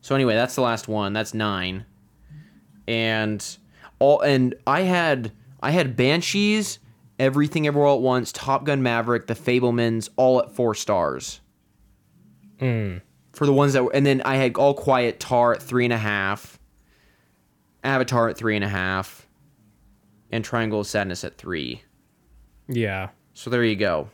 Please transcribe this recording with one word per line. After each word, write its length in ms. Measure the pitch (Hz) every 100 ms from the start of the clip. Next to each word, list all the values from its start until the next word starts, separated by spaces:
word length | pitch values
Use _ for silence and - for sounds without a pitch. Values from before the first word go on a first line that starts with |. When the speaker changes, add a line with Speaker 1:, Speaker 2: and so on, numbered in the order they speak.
Speaker 1:
So 140 | - 135
anyway, 200 | 127 110
that's 200 | 127 -
the 60 |
last 260 | 123 113 -
one. 260 | 107 101
That's 200 | 107 107
nine. 520 | 110 107 95 92 95 - _ _ _ - - - - _ - -
And 580 | 113 113 110 107 107 - - _ _ - _
all, 220 | 139 147
and 340 | 147 135 127 - -
I 140 | 147
had, 500 | 190 180 165 135 110 - - -
I 100 | 131
had 240 | 170 139 110
Banshees, 840 | 127 165 170 202 208 214 208 - _ _ _ _
Everything 480 | 135 139 147 160 151
Ever 160 | 147 143
All 120 | 139
at 40 |
Once, 300 | 127 127 117
Top 340 | - 131 135 139
Gun 180 | 143
Maverick, 440 | 127 117 113 120 -
The 80 | 117
Fabelmans, 760 | - 123 123 120 117 113 107 -
all 240 | 131 127
at 100 | -
four 240 | - 120 104
stars. 680 | - 98 78 65 - - _ _ _ _ _ _ _ _ _ _ - _
Speaker 2:
Mm. 420 | 131 113 104 90 _ _ _
Speaker 1:
For 120 | - 143
the 80 |
ones 200 | 139 143
that 100 | 131
were, 80 | 123 -
and 100 | 143
then 160 | 135
I 120 | - 135
had 220 | 127 120
All 160 | 143
Quiet, 460 | 139 - 131 120 -
Tar 340 | - 123 120
at 80 | 117
three 220 | - 123 123
and 80 |
a 40 | 117
half, 640 | 107 101 98 104 - - _ _ _ _ _ _ _ _ _ _ _ _
Avatar 460 | 131 135 127 123 113
at 80 | -
three 180 | 113 107
and 80 |
a 60 | 101
half, 580 | 98 92 95 95 - _ _ _ _ _ _ _ _ _ _ _
and 120 | 113
Triangle 380 | 110 117 110 104
of 60 | 101
Sadness 360 | 104 98 87
at 140 | - -
three. 460 | - 85 64 60 _ _ _ _ _ _ _ _ -
Speaker 2:
Yeah. 420 | 123 107 95 95 _ _
Speaker 1:
So 160 | - -
there 140 | 120
you 120 | 117 101
go. 340 | 101 80 76